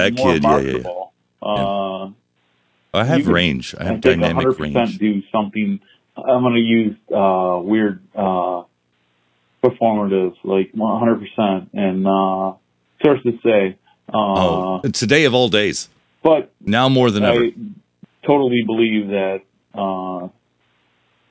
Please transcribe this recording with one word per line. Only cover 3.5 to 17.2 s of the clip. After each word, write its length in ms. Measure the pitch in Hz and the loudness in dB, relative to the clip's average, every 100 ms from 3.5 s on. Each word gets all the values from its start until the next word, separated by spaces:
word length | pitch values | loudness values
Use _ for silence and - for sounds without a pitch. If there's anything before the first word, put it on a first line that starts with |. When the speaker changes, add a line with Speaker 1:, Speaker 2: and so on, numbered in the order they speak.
| 65 - - | -2 -6 -8
Speaker 1:
I 60 | |
have 60 | 87 | -6
Speaker 2:
I 40 | |
think, 80 | 113 | 0
Speaker 1:
dynamic 280 | - 85 82 | 2 2 0
Speaker 2:
a 40 | |
hundred 220 | 82 131 - | 0 0 -2
percent 160 | 76 92 | -2 -2
Speaker 1:
range. 220 | 113 95 | -2 -2
Speaker 2:
do 240 | 107 101 - | -2 -2 -4
something. 480 | 110 101 110 101 98 - _ _ - | -4 -2 -4 -4 -4 -10 _ _ -6
I'm 260 | 131 123 | 0 2
gonna 160 | 127 117 | 2 2
use, 380 | 113 117 107 104 - | 2 2 2 -4 -4
uh, 460 | 101 98 92 90 90 | 0 2 2 0 -2
weird, 380 | 92 110 104 92 - | 0 0 0 -2 -10
uh, 480 | 107 95 92 90 90 - _ _ _ _ _ _ _ _ _ | -4 -2 0 -2 -4 -10 _ _ _ _ _ _ _ _ _
performative, 720 | 123 - 113 107 101 95 92 - | -2 2 0 0 0 0 0 -4
like, 260 | 98 98 92 | -2 -2 -2
one 240 | 110 107 110 | -4 -2 0
hundred 220 | 117 107 | 0 0
percent. 500 | 101 - 104 95 92 | -2 -2 -2 -2 -6
And, 340 | 104 98 92 95 | -4 -2 0 0
uh, 460 | 95 95 95 95 - _ _ _ - | 2 0 -2 -4 -8 _ _ _ 0
sources 320 | 151 127 123 113 | 2 2 0 -2
say, 340 | 117 107 95 95 _ _ - | 2 2 2 -4 _ _ -6
uh, 40 | 110 | -2
Speaker 1:
Oh, 640 | 104 98 90 95 92 92 | 0 2 2 0 -2 -4
it's 180 | 139 - | -4 -2
a 40 | 110 | 2
day 180 | 143 | 4
of 100 | 143 | 4
all 140 | 123 120 | 4 2
days. 400 | 107 101 - - _ _ _ | 2 0 -2 -10 _ _ _
Speaker 2:
But 300 | 160 151 - _ | 2 2 0 _
Speaker 1:
Now 280 | 98 113 131 | -2 2 2
more 220 | 131 123 | 4 2
than 140 | 104 | 2